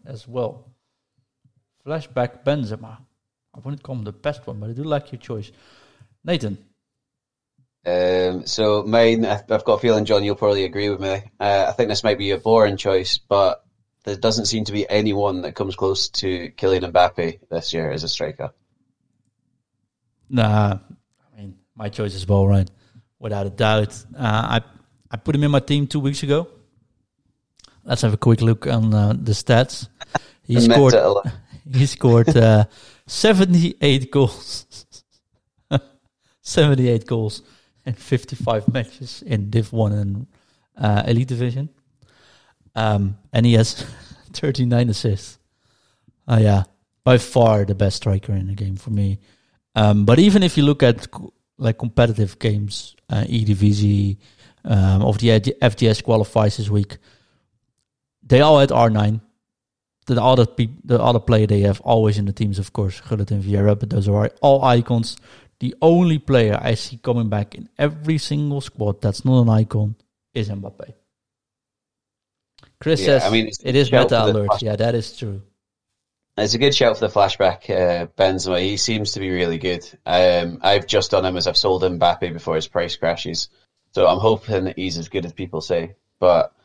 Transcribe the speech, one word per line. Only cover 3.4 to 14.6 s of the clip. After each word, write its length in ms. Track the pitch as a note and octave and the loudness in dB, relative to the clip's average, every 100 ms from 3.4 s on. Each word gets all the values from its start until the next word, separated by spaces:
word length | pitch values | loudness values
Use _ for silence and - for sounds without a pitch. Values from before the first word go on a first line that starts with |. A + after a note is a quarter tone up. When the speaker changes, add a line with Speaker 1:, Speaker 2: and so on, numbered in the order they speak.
| _ | _
Speaker 1:
I 40 | - | -18
wouldn't 220 | B2 C#3+ | -14 -14
call 140 | - C3 | -12 -12
him 80 | |
the 80 | G#2+ | -12
best 340 | G#2 D3 C#3+ - | -10 -10 -8 -12
one, 140 | G#2 | -12
but 100 | G#2+ | -12
I 20 | |
do 120 | A#2 | -10
like 280 | D#3 C#3+ - | -6 -6 -6
your 80 | B2 | -18
choice. 300 | - A2+ G#2+ _ _ _ _ _ _ _ | -12 -12 -12 _ _ _ _ _ _ _
Nathan? 340 | - F3 G#2+ G2 _ _ _ _ _ _ _ _ _ _ _ _ F2 | -6 -6 -4 -10 _ _ _ _ _ _ _ _ _ _ _ _ -4
Speaker 2:
Um, 600 | F2+ F2+ F#2 F#2 F2+ - | -2 0 0 -2 -4 -8
so 360 | - G#2+ G#2 | -4 0 0
mine, 420 | G#2 A#2 A#2 A2+ | 0 2 4 2
I, 180 | A2 G2+ - | 0 -4 -2
I've 160 | A2 | -4
got 100 | - | 0
a 40 | G#2 | 0
feeling, 260 | A#2+ G#2+ | 2 0
John, 200 | G#2 G#2 | 2 0
you'll 100 | G2+ | 0
probably 300 | G2 G#2+ G2+ | -2 -2 0
agree 260 | F#2 F#2+ G2+ | -2 -4 -6
with 100 | F#2+ | -4
me. 220 | G2 G2 - _ | -4 -6 -8 _
Uh, 280 | G2+ G2 F#2+ | -2 0 0
I 40 | |
think 160 | - A2+ | -2 -2
this 140 | - | -2
might 160 | A2+ G2+ | -2 -2
be 140 | G2 | -2
a 40 | G2 | -4
boring 380 | A2 A2+ G#2+ G2 | 0 2 2 0
choice, 420 | G2+ F#2+ F#2 - | -2 -2 -2 -6
but 460 | - G2+ F#2+ F2+ _ _ _ _ | -2 2 2 0 _ _ _ _
there 120 | - G2 | -12 -4
doesn't 300 | A2+ A2 G2+ | -2 -2 -4
seem 180 | A2 | -6